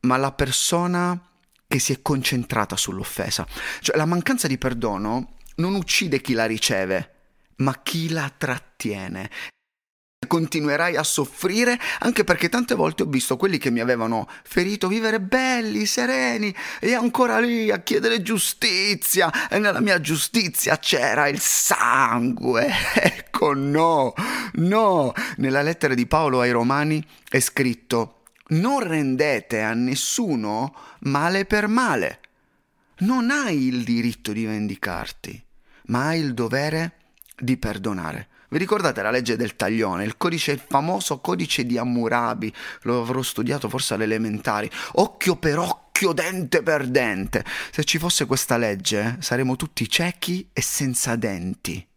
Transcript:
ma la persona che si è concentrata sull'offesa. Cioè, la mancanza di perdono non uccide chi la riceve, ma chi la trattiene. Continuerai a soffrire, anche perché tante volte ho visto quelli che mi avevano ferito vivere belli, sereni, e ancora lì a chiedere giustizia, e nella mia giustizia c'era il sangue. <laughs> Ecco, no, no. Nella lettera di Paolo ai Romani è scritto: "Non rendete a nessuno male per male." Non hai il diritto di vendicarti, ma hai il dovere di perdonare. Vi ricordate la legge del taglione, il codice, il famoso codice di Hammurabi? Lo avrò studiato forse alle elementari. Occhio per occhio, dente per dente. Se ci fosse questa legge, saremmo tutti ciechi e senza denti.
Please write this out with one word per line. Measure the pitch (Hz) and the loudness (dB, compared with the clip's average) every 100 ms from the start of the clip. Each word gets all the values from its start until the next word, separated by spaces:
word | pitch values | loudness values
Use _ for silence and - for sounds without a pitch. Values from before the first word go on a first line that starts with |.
ma | 127 127 | 4 2
la | 139 | 2
persona | - 139 131 - 170 175 180 175 175 - _ _ _ _ | 0 0 0 2 2 2 0 0 -2 -8 _ _ _ _
che | 135 | -2
si | - | 0
è | 131 | -2
concentrata | - 139 127 127 117 113 101 95 | 0 0 0 -2 -2 -2 -2 -2
sull'offesa. | - 95 92 - 92 - 80 - - - | -4 -4 -8 -6 -4 -4 -6 -8 -8 -4
Cioè, | - 156 | 0 2
la | |
mancanza | 156 175 170 262 160 | 2 0 0 0 0
di | 131 | 0
perdono | 131 120 117 98 107 120 120 - - - | -2 -2 -2 -2 -2 -2 -6 -14 -14 -4
non | 175 196 | 0 0
uccide | 170 - 170 139 | 0 0 2 0
chi | - | 0
la | 117 113 | 0 2
riceve, | 110 - 101 92 95 - _ _ _ _ _ | 0 0 0 0 0 -2 _ _ _ _ _
ma | 135 127 | -2 0
chi | - 165 165 | -4 -4 -2
la | 160 139 | -4 -6
trattiene. | _ 143 123 - _ 113 98 92 95 95 - - _ _ _ _ _ _ _ - | _ -4 -4 -8 _ -6 -6 -6 -8 -10 -12 -14 _ _ _ _ _ _ _ -2
Continuerai | 170 160 160 147 147 170 151 | 0 0 -2 0 2 2 0
a | |
soffrire, | 151 - 139 - 185 208 247 240 - - | 0 -2 -2 -2 -2 2 2 2 -2 -2
anche | 240 240 | 0 2
perché | 202 175 170 | 2 2 2
tante | - 240 170 | 0 0 2
volte | 156 160 | 0 0
ho | 156 | 0
visto | 135 - 127 | 0 0 0
quelli | 196 160 | 2 2
che | 135 | 0
mi | 120 | 0
avevano | 120 120 113 113 - - | 2 2 2 -2 -4 -12
ferito | - - 180 214 185 | -4 -2 0 0 0
vivere | 214 220 220 | 0 0 0
belli, | 190 262 262 247 220 214 214 | 0 0 2 0 -2 -2 -2
sereni, | - 240 262 254 233 208 185 - - | 0 0 0 0 0 -2 -4 -10 -4
e | 208 | 0
ancora | 240 233 240 247 220 | 2 2 2 2 2
lì | 240 233 220 | 2 2 0
a | 202 | 0
chiedere | - 180 226 226 | 0 0 2 0
giustizia, | 175 220 - - 226 185 196 196 - 185 170 - - | 0 -2 -2 0 -2 0 0 0 2 2 2 0 0
e | 196 | 2
nella | 208 180 | 2 2
mia | 208 180 | 2 2
giustizia | 151 156 - 233 185 - - 156 | 2 -2 0 0 0 -2 0 0
c'era | - 151 123 117 143 | 2 2 2 4 2
il | 143 | 2
sangue. | - - - - 120 131 123 120 120 117 - 117 285 196 - | 0 2 2 2 4 4 4 4 0 0 0 2 2 0 0
<laughs> | |
Ecco, | - - - - - 151 | 2 2 0 -6 0 2
no, | 139 139 151 165 160 131 - 226 262 233 | 2 2 2 4 4 0 -2 -6 -4 -4
no. | - 170 214 220 180 131 - - - | 0 2 4 4 4 2 0 -8 -2
Nella | 135 135 | 0 2
lettera | 147 170 151 123 | 2 2 2 2
di | 120 | 2
Paolo | 156 151 127 | 4 4 4
ai | 123 | 4
Romani | 120 120 139 151 156 156 - - | 4 2 2 2 0 -4 -18 -2
è | 135 | 0
scritto: | - - 127 117 _ 117 110 _ _ _ - | 0 0 0 -2 _ -2 -2 _ _ _ -2
"Non | 156 214 277 | 0 2 0
rendete | 185 160 139 131 151 123 - 113 | 0 0 0 2 2 2 -2 -2
a | 107 | 0
nessuno | 113 123 139 - - 220 131 107 107 135 - - - | 0 0 0 -2 -2 0 -2 -2 -2 -4 -8 -20 -8
male | 139 139 165 190 196 | -2 0 2 0 0
per | 214 208 | 0 2
male." | 226 247 131 85 - - _ _ _ _ _ _ _ | 2 2 0 -2 -4 -20 _ _ _ _ _ _ _
Non | 196 254 233 | 2 2 2
hai | 285 254 156 127 | 2 2 2 2
il | 123 | 0
diritto | 117 117 120 110 - | 0 2 0 -2 -6
di | 104 113 | -4 -2
vendicarti, | 107 104 95 - 87 - - - - - - _ - - | -2 -4 -4 -4 -4 -8 -10 -12 -12 -20 -20 _ -20 -2
ma | 120 143 | 0 2
hai | 165 | 0
il | 147 120 | -2 -2
dovere | 117 127 147 160 165 - _ _ - - | -2 0 0 -2 -4 -8 _ _ -20 -8
di | 123 127 | -2 0
perdonare. | 110 104 104 95 78 - - _ _ | -2 -4 -4 -4 -6 -8 -12 _ _
Vi | 156 | -4
ricordate | 190 208 170 110 | 0 2 2 0
la | 104 | 0
legge | 123 120 113 | 0 0 -2
del | 113 - | -2 -2
taglione, | 98 113 107 90 | -2 0 0 0
il | 104 - | -4 -2
codice, | 170 170 - | -2 -2 -2
il | 147 | -4
famoso | - 139 156 190 - 139 | 0 0 0 -2 -2 -4
codice | - 180 175 - 123 | -4 -4 -2 -2 0
di | 120 | -2
Hammurabi? | 120 120 113 120 117 104 110 - - - | 0 0 2 0 0 -2 -6 -8 -14 -8
Lo | 113 123 | -2 0
avrò | 117 127 | 0 -2
studiato | 127 - 120 139 117 | -2 -2 -2 -2 -2
forse | 131 131 | -4 -2
alle | 107 | 0
elementari. | 110 110 110 107 127 104 104 - - - | 0 0 -2 -2 -2 -2 -4 -8 -4 2
Occhio | 202 - 185 175 | 2 2 -2 0
per | 160 147 | 0 0
occhio, | 175 - _ - 190 | 0 -4 _ 0 0
dente | 160 165 190 151 170 | 0 -2 -4 0 0
per | 151 151 131 | 2 0 2
dente. | 131 120 95 95 - - - - | 2 2 -2 -2 -4 -4 -10 -8
Se | - 151 | -4 -2
ci | 160 | 0
fosse | 170 - 139 | 0 0 0
questa | 135 - 120 | 0 0 0
legge, | 117 98 95 107 110 123 | 0 -2 0 0 0 -4
saremmo | 156 123 131 131 | -2 0 0 -2
tutti | 156 - 110 | -4 -4 -2
ciechi | - 170 - - 180 - | 0 -2 -4 -6 -6 -6
e | - | -6
senza | - - 135 123 - 117 | -4 -2 -2 -2 -2 0
denti. | 110 95 90 - - 85 - | -2 -2 -6 -6 -8 -8 -12